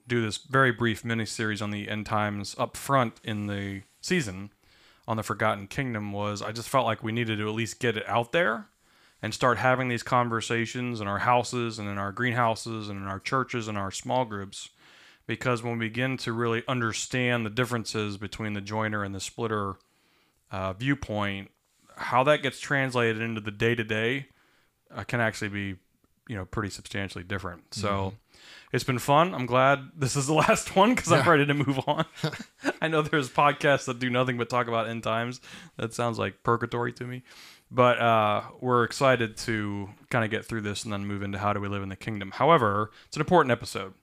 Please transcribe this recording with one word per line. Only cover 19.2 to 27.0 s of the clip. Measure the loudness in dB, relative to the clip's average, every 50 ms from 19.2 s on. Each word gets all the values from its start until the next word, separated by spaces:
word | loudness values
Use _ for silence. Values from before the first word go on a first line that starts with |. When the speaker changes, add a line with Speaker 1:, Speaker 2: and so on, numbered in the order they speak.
Speaker 1:
splitter, | -10 -10 -6 -6 -4 -2 -2 -2 -2 -4 -6 -8 _ _ _ _ _ _ _ _ _ _ _ _ _ _
uh, | -6 -4 -4 -4
viewpoint, | -4 -2 -2 -2 -2 -2 -2 -4 -4 -2 -2 -2 -4 -6 -10 -14 _ _ _ _ _ _ _ _ -14
how | -10 -4 2 4 4 6
that | 6 4 4
gets | 2 -2 -4 -6
translated | -4 -2 0 0 2 2 2 2 2 2 2 0
into | -2 -4 -4 -6
the | -6 -6
day-to-day, | -2 2 2 2 2 2 0 -2 -2 0 0 0 0 -2 -6 -10 _ _ _ _ _ _ _ _ _ _ _ _
uh, | -12 -10 -6
can | -4 0 0
actually | 2 0 0 -2 -4 -4
be, | -4 -4 -4 -4 -6 -10 _ _ _ _ _ _ _ _ _ -8
you | -8
know, | -8 -8
pretty | -6 -4 -4 -4 -4
substantially | -6 -10 -12 -8 -6 -6